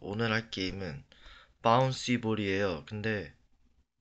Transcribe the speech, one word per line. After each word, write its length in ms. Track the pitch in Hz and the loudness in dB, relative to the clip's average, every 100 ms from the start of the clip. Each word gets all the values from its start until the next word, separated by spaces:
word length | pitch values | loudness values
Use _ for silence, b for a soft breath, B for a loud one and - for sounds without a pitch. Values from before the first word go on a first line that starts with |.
오늘 300 | - 104 117 | -6 -2 0
할 200 | 110 113 | 0 -2
게임은 520 | 98 92 95 92 71 - B B B B _ | -4 -4 -4 -6 -8 -14 B B B B _
바운시 580 | 117 117 131 127 - 120 | 4 6 4 0 0 0
볼이에요. 640 | 110 107 101 95 101 80 71 | 0 0 0 2 2 -2 -6
근데 480 | 107 107 104 78 - _ _ _ _ _ _ | -6 -2 -4 -6 -14 _ _ _ _ _ _